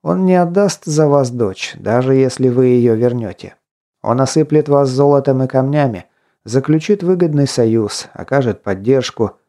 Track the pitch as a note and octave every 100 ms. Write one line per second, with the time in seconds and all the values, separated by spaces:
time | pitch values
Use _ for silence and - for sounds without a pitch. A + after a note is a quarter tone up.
0 | E3 F#3 F#3 F3+ F3 F3+ G3+ - - D3+
1 | D3+ C#3+ B2 A#2+ G#2 F#2+ - - G2+ A#2+
2 | C3 C3+ C3 - B2+ A#2+ B2+ B2 A#2+ A2
3 | B2 A#2+ G#2+ F2 F#2 _ _ _ _ _
4 | G#2 A#2+ C3 - D3 D3+ D3 C#3+ C#3 B2+
5 | C#3+ C#3+ C#3 C3 C3 C3 C3+ D3 C#3 G2
6 | - _ _ _ - B2+ C3+ D#3 D#3 G3+
7 | E3+ F#3 F3 D3 C#3 - A2+ A2+ G#2 -
8 | - - E2+ C3+ B2 G2 - F#2+ G#2 C3
9 | B2 - G#2 -